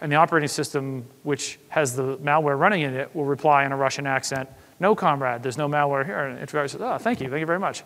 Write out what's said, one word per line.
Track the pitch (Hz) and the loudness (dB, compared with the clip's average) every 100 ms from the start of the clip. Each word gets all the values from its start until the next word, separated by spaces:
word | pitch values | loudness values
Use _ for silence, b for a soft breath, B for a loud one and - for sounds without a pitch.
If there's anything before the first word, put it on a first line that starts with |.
And | 160 | 2
the | |
operating | 147 165 165 147 | 4 6 4 0
system, | - 147 147 135 135 120 - | -2 -4 -4 -4 -8 -10 -12
which | 151 139 - - _ | -4 -4 -4 -10 _
has | - 147 | 0 0
the | 123 131 135 | 0 -4 -2
malware | 147 151 151 139 | 2 2 4 2
running | 175 202 | 2 2
in | 147 | -2
it, | 131 139 | -4 -6
will | - | -4
reply | 143 139 156 143 | -2 0 4 4
in | 139 | 4
a | 135 | 0
Russian | 135 - 143 | -2 -2 -2
accent, | 135 - 135 131 - B B | -2 -2 -6 -8 -14 B B
No, | 180 | 2
comrade, | 214 180 143 135 120 | 4 2 2 0 -2
there's | 127 120 | -4 -2
no | 147 | 0
malware | 147 147 139 | 2 2 2
here. | 139 202 | -2 -2
And | 143 123 | -4 -6
the | |
antivirus | 143 151 139 | -6 -4 -4
says, | 139 | -4
Oh, | 226 170 | -4 -2
thank | 220 240 | -2 -2
you, | 135 | -2
thank | 139 | -4
you | |
very | 160 175 | -2 0
much. | 185 113 | -2 -4